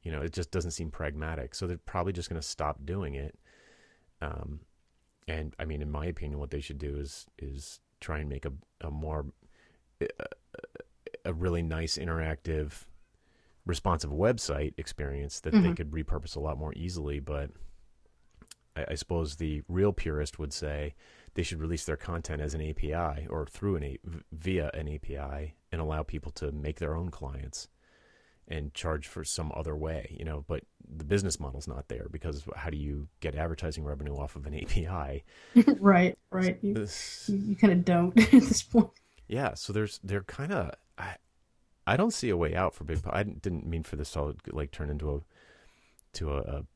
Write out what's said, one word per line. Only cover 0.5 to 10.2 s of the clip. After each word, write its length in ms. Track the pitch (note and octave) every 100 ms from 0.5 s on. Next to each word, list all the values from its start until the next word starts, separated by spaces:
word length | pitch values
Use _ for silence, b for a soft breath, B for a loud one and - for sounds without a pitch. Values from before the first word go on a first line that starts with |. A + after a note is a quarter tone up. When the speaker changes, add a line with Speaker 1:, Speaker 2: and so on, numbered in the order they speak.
Speaker 1:
doesn't 220 | F#2 E2+
seem 180 | - E2
pragmatic. 640 | - D2+ C#2+ D#2 D#2 B1
So 120 | - F2+
they're 120 | F2
probably 340 | - G2 F2
just 160 | F2 E2+
gonna 140 | E2
stop 420 | D2 - D2+ C#2
doing 300 | C#2 F#2+ E2
it. 240 | C#2 D2 - _ - - - - _ _ _
Um, 400 | D2+ D2 C2+ D2 - _ _ _ _ _ -
and 280 | D#2+ D2+ -
I 60 |
mean, 160 | D#2 D2
in 100 | D2+
my 160 | D2 D#2+
opinion, 320 | F2 D2 C#2+
what 120 | D2
they 100 | D2
should 180 | C#2+ C#2+
do 200 | D2 C#2+
is, 280 | C#2+ - - -
is 420 | C#2 C#2 D2 - _ _
try 180 | - D2+
and 100 | D2+
make 160 | C2+
a, 80 | D2 C#2 - _
a 80 | D#2+
more, 360 | D2+ D#2 D#2 C#2+ - - - - _ _ _
a, 60 | - -